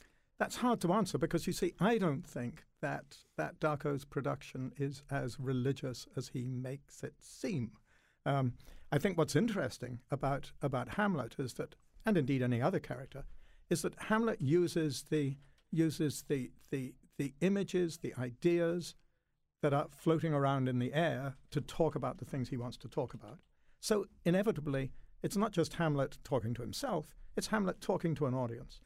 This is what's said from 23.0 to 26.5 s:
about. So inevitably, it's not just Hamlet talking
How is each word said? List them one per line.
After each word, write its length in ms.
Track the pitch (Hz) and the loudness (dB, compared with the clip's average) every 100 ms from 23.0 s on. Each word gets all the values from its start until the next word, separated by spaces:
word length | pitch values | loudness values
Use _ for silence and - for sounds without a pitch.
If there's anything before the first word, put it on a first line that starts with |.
| 123 110 | -4 -6
about. 240 | 104 151 _ _ - - | -14 -18 _ _ -20 -10
So 260 | - 214 - - | 0 0 0 -2
inevitably, 680 | 175 185 208 151 147 135 135 - - - | 2 4 4 0 0 -2 -2 -6 -16 -8
it's 120 | 156 196 | -2 0
not 160 | - | 2
just 220 | - 151 | 4 2
Hamlet 460 | - 165 143 131 - | 2 2 2 0 -4
talking 300 | - 135 117 | -2 0 0